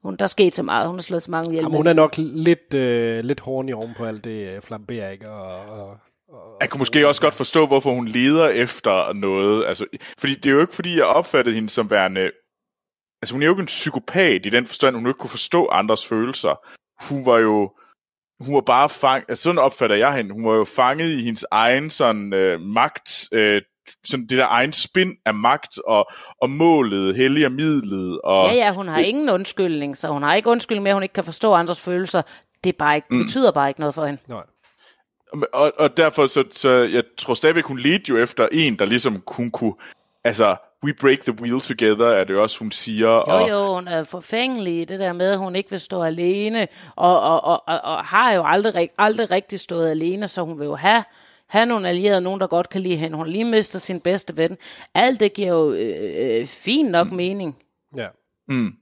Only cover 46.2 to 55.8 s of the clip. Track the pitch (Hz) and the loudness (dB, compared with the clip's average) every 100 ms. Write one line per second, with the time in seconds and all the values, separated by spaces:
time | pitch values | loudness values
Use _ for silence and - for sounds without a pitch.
46.2 | 175 202 214 226 190 - - - 175 180 | -2 0 -2 -2 -4 -8 -18 0 4 4
47.2 | 131 165 - 170 - - - 160 - 196 | 4 2 2 -2 -2 -4 -4 -6 0 2
48.2 | 247 190 156 180 208 180 170 - 208 220 | 4 2 2 2 0 -2 -4 0 0 0
49.2 | 220 180 - 196 - 170 165 156 165 196 | -2 -2 -2 -12 -8 -2 -2 0 -4 -4
50.2 | 208 190 165 160 147 143 175 226 - _ | -6 -6 -8 -8 -8 -2 2 2 0 _
51.2 | _ _ _ 208 233 226 185 175 208 190 | _ _ _ 0 2 0 -2 0 2 2
52.2 | 180 196 190 170 180 190 185 165 160 156 | 0 -4 -2 -2 -2 -4 -2 -2 -4 -6
53.2 | 160 190 233 220 - 190 - 180 175 190 | -6 -4 0 0 0 -8 -8 -4 -2 -2
54.2 | - 156 160 147 - - - - 247 247 | -4 -2 -2 -2 -18 -20 -6 0 0 2
55.2 | 214 202 190 170 151 90 | -2 0 0 2 2 0